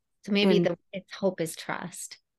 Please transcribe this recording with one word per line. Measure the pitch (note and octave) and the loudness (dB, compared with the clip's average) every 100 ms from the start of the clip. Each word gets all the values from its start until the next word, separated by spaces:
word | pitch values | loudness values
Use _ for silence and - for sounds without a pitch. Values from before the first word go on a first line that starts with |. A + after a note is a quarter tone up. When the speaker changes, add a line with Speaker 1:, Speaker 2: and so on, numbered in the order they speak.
| _ _ - | _ _ -2
Speaker 1:
So | |
maybe | G3+ G3 F3+ | 4 6 6
Speaker 2:
And | F3 | 4
Speaker 1:
the, | F3 _ | -2 _
it's | F#3+ - | -14 -14
hope | - G3 F#3 | -2 -2 0
is | D#3+ - | -4 -6
trust. | - - F3 - - - _ | -8 -8 -8 -12 -16 -18 _